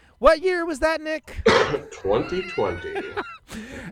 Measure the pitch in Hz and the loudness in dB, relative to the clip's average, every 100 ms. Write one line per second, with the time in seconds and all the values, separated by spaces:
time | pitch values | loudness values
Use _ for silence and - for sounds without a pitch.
0 | _ - 269 320 370 359 339 262 311 320 | _ 4 6 6 2 0 -2 0 0 0
1 | 311 311 - - - - - 233 - - | -4 -8 -8 0 4 4 2 -2 -6 -8
2 | 95 113 156 180 180 - 98 87 - 392 | 0 0 0 -4 -4 0 0 -2 -6 -8
3 | - - 1077 659 - 220 233 - - | -6 -8 -8 -12 -16 -14 -12 -12 -14